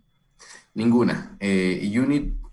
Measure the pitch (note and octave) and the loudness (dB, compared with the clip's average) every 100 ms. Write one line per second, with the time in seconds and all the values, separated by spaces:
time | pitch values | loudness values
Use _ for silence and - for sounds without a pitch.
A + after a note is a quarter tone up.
0 | _ _ _ _ - - _ G#2 A#2 A#2 | _ _ _ _ -20 -20 _ -2 2 4
1 | G2 E2 - - G2 F#2+ F#2 F2+ G#2 A2 | 2 -2 -8 -6 0 2 0 -2 -2 0
2 | C#3 D3 D3 - - | 0 0 -2 -6 -10